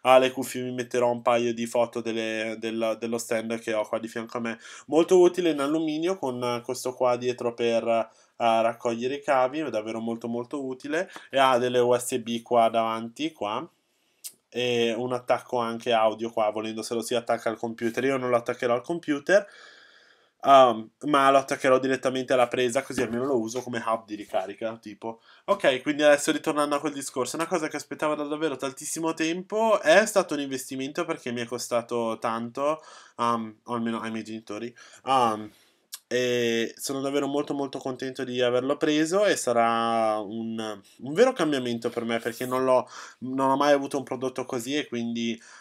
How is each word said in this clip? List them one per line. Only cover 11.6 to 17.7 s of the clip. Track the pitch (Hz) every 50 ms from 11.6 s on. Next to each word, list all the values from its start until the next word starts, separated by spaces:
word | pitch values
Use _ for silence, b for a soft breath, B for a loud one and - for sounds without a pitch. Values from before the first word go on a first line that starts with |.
| 123 123 123 123
U | 120 120 123
S | 123 123 - 131 123
B | 107 113 117 117 117
qua | - 123 117 113 113
davanti, | 113 113 113 113 113 113 117 117 117 - 147 160 156
qua, | - 101 104 107 127 160 180 _ _ b b b b b b b b b b - _ _ _
e | - 120 123 123 120 120 117 117 113
un | 113 123 127 127
attacco | 120 123 - 127 117 - - - 123
anche | 117 113 117 117 - 123
audio | 117 110 110 110 107 110 113 113
qua, | - 117 107 107
volendo | 107 110 107 110 110 113 117
se | - 120
lo | 113
si | 110 - 123
attacca | 117 117 - 117 113 - 117
al | 113
computer. | - - 117